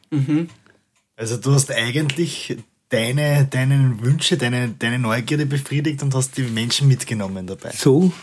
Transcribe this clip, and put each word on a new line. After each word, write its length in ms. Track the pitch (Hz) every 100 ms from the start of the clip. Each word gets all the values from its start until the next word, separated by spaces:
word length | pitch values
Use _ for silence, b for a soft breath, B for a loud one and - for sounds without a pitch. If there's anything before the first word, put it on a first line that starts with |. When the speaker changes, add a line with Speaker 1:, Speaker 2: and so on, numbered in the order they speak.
| _
Speaker 1:
Mhm. 400 | 147 135 151 170 - _ _ _ _ _ -
Speaker 2:
Also 220 | 113 120
du 160 | 135
hast 180 | 139 135
eigentlich 880 | 117 117 135 156 165 165 - - 113 - _ _
deine, 580 | 117 113 139 147 143 135
deine 460 | 131 131 139 131 110
Wünsche, 340 | 117 156 - 165
deine, 400 | 127 123 123 -
deine 220 | 117 123
Neugierde 460 | 117 117 - 151 143
befriedigt 580 | 139 - 143 156 143
und 100 | 139
hast 220 | 131 131 -
die 40 |
Menschen 460 | 127 113 117 - 139
mitgenommen 580 | 131 - 110 95 95 90
dabei. 240 | - -
Speaker 3:
So, 400 | - 131 135 185 -